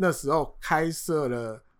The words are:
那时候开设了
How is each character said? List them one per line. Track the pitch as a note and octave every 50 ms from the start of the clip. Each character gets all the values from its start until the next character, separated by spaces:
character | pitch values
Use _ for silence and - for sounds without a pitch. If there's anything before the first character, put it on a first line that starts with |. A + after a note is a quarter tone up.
那 | F#3 F3+
时 | D#3+ - - C#3
候 | D3+ D#3+ C#3+ - - -
开 | - - E3 D#3 E3 E3
设 | D#3+ - - - E3+ D3+ C#3+
了 | B2+ B2 A#2+ A#2 A2+ A2 A2+ - _ _ _